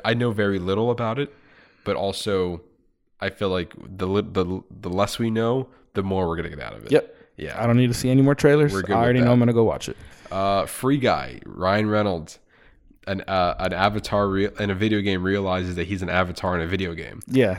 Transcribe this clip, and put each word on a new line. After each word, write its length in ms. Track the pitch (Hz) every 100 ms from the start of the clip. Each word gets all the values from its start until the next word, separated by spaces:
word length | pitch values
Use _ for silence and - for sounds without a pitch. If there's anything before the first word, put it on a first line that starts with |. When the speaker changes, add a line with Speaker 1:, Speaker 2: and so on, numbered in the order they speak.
Speaker 1:
I 100 | 110
know 160 | 117 120
very 280 | 107 101 98
little 320 | 90 98 120
about 280 | 117 113 120
it, 160 | 143 - _ _ _ _
but 120 | - 98
also 680 | 98 92 107 95 90 85 - _ _ _ _ _
I 100 | 98
feel 180 | - 98
like 240 | 92 85 -
the 220 | - 95 92
li-, 160 | 101 -
the, 300 | 95 87 92 -
the 180 | 95 87
less 300 | 90 101 -
we 120 | 113
know, 380 | 110 113 127 98 _ _
the 80 | -
more 240 | 95 95 87
we're 80 | 82
gonna 120 | 80
get 100 | 73
out 140 | 57
of 100 | 53
it. 80 | 55
Speaker 2:
Yep. 240 | 147 - - - -
Speaker 1:
Yeah. 260 | 76 90
Speaker 2:
I 40 | 117
don't 100 | 120
need 120 | 123
to 60 |
see 140 | 117 127
any 140 | 131
more 120 | 135
trailers. 380 | 143 147 147 147
Speaker 1:
We're 100 | 98
good 100 | 95
Speaker 2:
I 60 | 101
Speaker 1:
with 60 |
Speaker 2:
already 140 | 120 123
know 60 | 120
Speaker 1:
that. 60 |
Speaker 2:
I'm 60 | 123
gonna 120 | 120
go 120 | 117
watch 240 | 110 69 -
it. 80 | - - - -
Speaker 1:
Uh, 340 | 95 98 98 76
Free 300 | - 127 143
Guy, 420 | 123 78 65 60
Ryan 460 | - - 92 104 107
Reynolds, 480 | 107 104 87 80 - _ _ - _ _ _ -
an, 160 | 95
uh, 320 | - 95 87 -
an 140 | 92
avatar 560 | 90 101 104 - 104 101
re-, 200 | 95 101 -
in 120 | 104
a 40 |
video 260 | 95 110 107
game 220 | 101 92
realizes 520 | 92 101 95 92 90 90
that 100 | 85
he's 140 | 95
an 60 | 90
avatar 460 | 90 90 85 92
in 80 | 90
a 40 | 82
video 280 | 95 92
game. 260 | 82 - - -
Speaker 2:
Yeah. 320 | 131 107